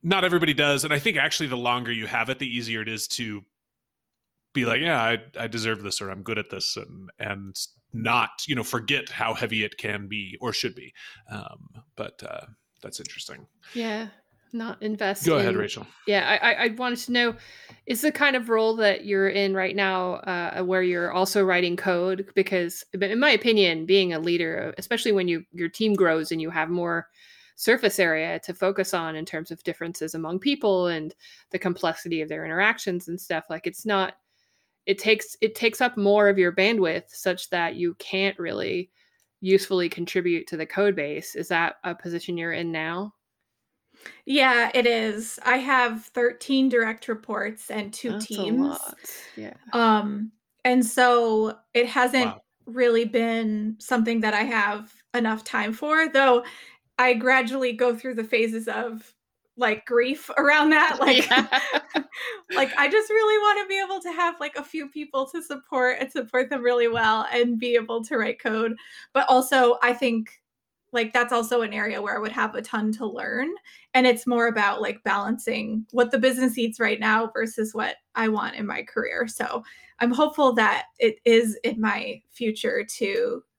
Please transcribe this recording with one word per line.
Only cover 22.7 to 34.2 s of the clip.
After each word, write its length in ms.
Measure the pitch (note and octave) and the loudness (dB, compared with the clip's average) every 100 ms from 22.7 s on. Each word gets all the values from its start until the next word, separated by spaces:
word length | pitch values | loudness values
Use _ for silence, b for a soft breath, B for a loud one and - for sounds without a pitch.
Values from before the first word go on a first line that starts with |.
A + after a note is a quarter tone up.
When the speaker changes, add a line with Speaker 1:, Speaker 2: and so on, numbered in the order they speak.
| - - | -6 -12
Speaker 2:
but 180 | F#3+ G3 | -4 -2
in 80 | A3+ | 2
my 100 | D4 | 4
opinion, 560 | A3 A#3+ A3 F#3 D#3+ D#3+ | 4 4 4 4 2 4
being 280 | G3 F3+ | 4 4
a 60 | E3 | 0
leader, 540 | E3 E3+ E3 E3 - - | -2 -2 -2 -4 -8 -10
especially 340 | - A#3 A#3+ | -4 -2 2
when 160 | G3+ F3+ | 2 2
you, 160 | E3 - | -2 -6
your 160 | E3+ E3+ | -8 -8
team 280 | - A3 G3 | 0 0 4
grows 360 | F3+ D#3+ D#3 | 4 4 0
and 100 | E3 | -4
you 80 | D#3+ | -4
have 200 | E3 D#3+ | -4 -2
more 400 | F3 E3+ E3+ - b b b b b | -2 -2 -4 -6 b b b b b
surface 440 | - A#3+ A3 G3+ | 2 2 2 2
area 400 | F3 D#3+ D#3+ - | 2 2 -2 -6
to 140 | - | -8
focus 400 | F3 F#3+ G3 G#3+ | -2 -2 0 -2
on 240 | F3+ E3 D#3+ | -2 -4 -8
in 80 | D#3+ | -8
terms 260 | D#3+ E3 | -8 -10
of 120 | E3 | -10
differences 520 | - E3 E3+ F3 D#3 D#3+ | -8 -6 -8 -8 -8 -6
among 240 | D#3+ F#3 | -6 -4
people 480 | C#4 C#4 A3 F#3+ F3+ | -2 0 2 2 2
and 260 | E3 D#3 - B B B | -2 -6 -14 B B B
the 80 | F#3 | -4
complexity 640 | F#3 F3+ E3+ D#3+ F3 E3 | -2 -2 -2 -4 -6 -6
of 80 | D#3 | -4
their 160 | D#3+ D#3+ | -6 -6
interactions 640 | D#3+ G#3 A#3 - F3+ E3+ | 0 0 0 -4 -6 -6
and 100 | F3 | -12
stuff, 240 | - E3 - | -6 -6 -6
like, 180 | D#3+ E3+ | -8 -8
it's 180 | - G#3+ | -8 -2
not, 300 | G3+ F#3+ - | 0 0 -6